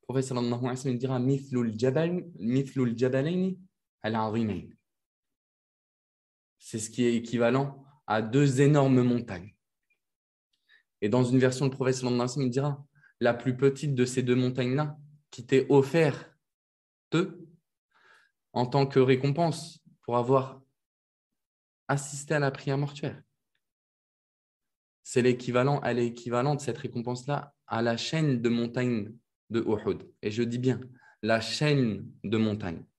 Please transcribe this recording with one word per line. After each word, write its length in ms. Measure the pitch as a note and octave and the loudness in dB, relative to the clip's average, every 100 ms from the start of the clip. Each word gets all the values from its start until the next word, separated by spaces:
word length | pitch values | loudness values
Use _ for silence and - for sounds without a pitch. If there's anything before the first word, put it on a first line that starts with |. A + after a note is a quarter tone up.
Le 40 | - | -4
prophète, 180 | B2+ | -4
sallallahu 300 | B2+ B2 A#2+ | -2 -2 -2
alayhi 140 | A#2+ B2 | -2 -4
wa 80 | B2+ | -4
sallam, 220 | C3+ A#2+ | -4 -4
dira, « 200 | B2+ C3 | -4 -2
Mithlul 580 | B2 C#3 C3+ B2+ A#2 G#2+ | 0 0 -2 -2 -2 0
jabal, 460 | B2+ C#3 E3 F3+ F3 - | 0 2 0 -4 -8 -8
mithlul 580 | G#2+ B2+ C#3 C3+ B2 A2+ | -2 -2 -2 -2 -2 0
jabalayni 640 | B2+ C3 D3 F#3 F#3 F#3 - _ _ _ | 0 0 0 -2 -2 -6 -16 _ _ _
al-azimayn. » 640 | A2 A2 A2 A2 A2 F2+ - - _ _ _ _ _ _ _ _ _ _ _ _ _ _ _ _ _ _ | -4 -2 -2 -2 -2 -4 -10 -20 _ _ _ _ _ _ _ _ _ _ _ _ _ _ _ _ _ _
C'est 200 | - A2+ | -12 -10
ce 120 | G#2+ | -8
qui 140 | - | 0
est 100 | A#2+ | 0
équivalent 720 | A#2 A#2 A#2+ A#2 C3 C#3 - - _ - | 0 -2 0 2 2 -2 -8 -20 _ -2
à 160 | G#2+ | -2
deux 380 | A2 C3 C#3+ B2+ | 0 2 2 4
énormes 400 | C#3+ D3 C3+ B2+ | 4 6 4 4
montagnes. 520 | B2 A#2+ A#2 F#2 G2+ _ _ _ _ _ _ _ _ _ _ _ _ _ _ _ | 4 0 -4 -12 -12 _ _ _ _ _ _ _ _ _ _ _ _ _ _ _
Et 80 | G#2 | 0
dans 140 | B2 | 2
une 160 | B2 C3 | 6 8
version, 280 | B2+ B2+ C#3 | 6 4 -2
le 40 | |
prophète, 240 | C3 C3 | 2 0
sallallahu 200 | B2+ B2+ | 0 0
alayhi 140 | A#2+ A#2+ | 2 0
wa 60 | |
sallam, 160 | D3 C3 | 0 0
dira, « 340 | B2 C#3+ C#3+ - _ _ _ | 0 -2 -4 -10 _ _ _
La 140 | A#2 | 0
plus 220 | A#2 B2+ B2+ | 2 -2 2
petite 380 | C#3 C3+ D3+ | 2 2 -2
de 100 | C3 | 0
ces 200 | B2 B2+ | 0 0
deux 100 | B2 | 0
montagnes-là, 600 | B2 B2+ B2+ B2 C3+ D3+ - - _ _ | 2 2 0 -2 -2 -4 -8 -20 _ _
qui 160 | - A#2+ | -18 0
t'est 200 | C3+ C3 | 2 6
offerte 640 | C#3+ C3+ E3 D#3 - - _ _ _ _ _ _ _ _ D#3+ F#3+ - - _ _ _ _ _ _ _ _ _ _ | 4 4 2 2 0 -12 _ _ _ _ _ _ _ _ -2 -2 -6 -20 _ _ _ _ _ _ _ _ _ _
en 120 | - B2 | -4 0
tant 200 | C#3+ C#3 | 2 2
que 120 | C#3 | 4
récompense 840 | C3 B2+ C#3+ C#3+ E3+ - - - _ _ | 4 4 2 0 0 -2 -10 -20 _ _
pour 160 | - A#2+ | -4 -2
avoir 460 | A#2+ C3+ B2+ - _ _ _ _ _ _ _ _ _ _ _ _ - | 2 2 2 -12 _ _ _ _ _ _ _ _ _ _ _ _ -6
assisté 480 | C#3+ - C#3 - | -6 -4 -14 -4
à 40 | D#3 | 0
la 120 | C#3 | 0
prière 280 | C#3 - C#3 | -2 -4 -4
mortuaire. » 440 | C#3+ - C#3+ - _ _ _ _ _ _ _ _ _ _ _ _ _ _ _ _ _ _ - | -4 -6 -10 -10 _ _ _ _ _ _ _ _ _ _ _ _ _ _ _ _ _ _ -4
c'est 120 | - | 2
l'équivalent, 580 | B2 B2 - A#2+ C3 C#3+ | 2 2 0 2 2 0
elle 140 | - A#2+ | 0 -2
est 100 | A#2+ | -2
équivalente, 520 | A#2 - A#2+ C3+ C#3+ | -4 -4 0 0 -2
cette 160 | - A2+ | -4 -8
récompense-là, 800 | C3 B2 A#2 B2 - C#3+ - _ _ | -8 -8 -6 -8 -6 -6 -6 _ _
à 140 | A2 | -2
la 160 | A#2 A#2 | -2 -2
chaîne 460 | - D#3+ D3+ B2+ | -4 -2 0 2
de 80 | A#2 | 0
montagnes 680 | A#2 A#2 A#2+ B2 A#2 G#2 - _ _ _ | 0 -2 -2 -2 -2 -6 -12 _ _ _
de 120 | A2+ | -4
Uhud. 440 | - G#2+ G#2 E2 - _ | 0 -2 -2 -4 -8 _
Et 100 | G#2 | -8
je 120 | G#2 | -2
dis 160 | A#2+ A#2+ | -2 0
bien, 220 | B2+ A2+ - - _ _ | 0 -2 -6 -20 _ _
la 180 | G#2+ A2+ | 0 0
chaîne 640 | A2 - D3+ C#3+ A#2+ G2 - - | 0 -2 2 2 2 -2 -10 -12
de 120 | G2 A2 | -4 0
montagnes. 480 | A2 G#2 G2 E2 - | 0 0 -6 -10 -14